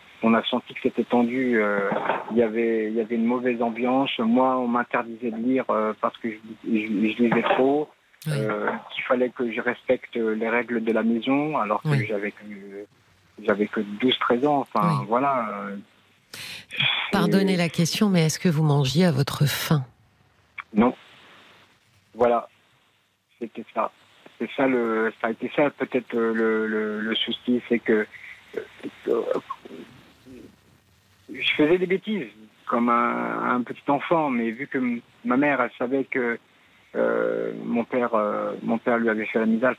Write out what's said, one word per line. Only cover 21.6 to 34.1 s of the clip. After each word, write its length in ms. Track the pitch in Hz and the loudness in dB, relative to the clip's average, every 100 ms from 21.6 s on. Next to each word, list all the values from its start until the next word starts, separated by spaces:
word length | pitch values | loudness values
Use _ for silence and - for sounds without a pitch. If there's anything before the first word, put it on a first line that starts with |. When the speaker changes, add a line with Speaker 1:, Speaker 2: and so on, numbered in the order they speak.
| _ _ _ _ _ 107 | _ _ _ _ _ 0
Speaker 1:
Voilà. 340 | 120 117 - _ _ _ _ _ _ _ _ _ | 4 4 0 _ _ _ _ _ _ _ _ _
C'était 240 | - - - - | -12 -10 -10 -6
ça. 160 | 107 - _ _ - - | -6 -8 _ _ -20 -10
C'est 120 | 117 - | -8 -2
ça 100 | 135 | 0
le, 460 | 127 117 110 110 - | 2 0 0 -2 -2
ça 60 | 117 | -4
a 20 | |
été 200 | 113 123 - | -4 -4 0
ça 160 | 143 | 0
peut-être, 440 | - 123 127 117 120 | 0 -4 -4 -2 -2
euh, 160 | 113 113 | 0 2
le, 320 | 113 110 110 | 2 2 0
le, 340 | 107 107 107 | -2 -2 -4
le 140 | 110 107 | -4 -4
souci, 480 | - 113 - 123 - | -4 -4 -2 -2 0
c'est 100 | 117 | -2
que, 280 | - 110 104 - - - - - - - - - - | 2 0 0 -8 -20 -20 -14 -12 -12 -14 -14 -10 -4
euh, 140 | 117 - - - - - 131 - - - _ 127 123 - _ _ _ _ _ _ _ - | -2 -2 -4 -6 -14 -14 -18 -18 -20 -20 _ -20 -20 -20 _ _ _ _ _ _ _ -18
je 200 | - - - | -6 -4 2
faisais 220 | 151 180 | 4 4
des 80 | 180 | 2
bêtises 400 | 190 214 214 117 107 110 _ - | -2 -2 -6 -6 -12 -20 _ -4
comme 220 | 120 120 | 0 2
un, 640 | 120 120 120 117 113 117 123 | 2 2 0 -4 -4 -2 -2
un 80 | |
petit 260 | 117 131 - | -2 -6 -2
enfant, 420 | 143 - | -2 2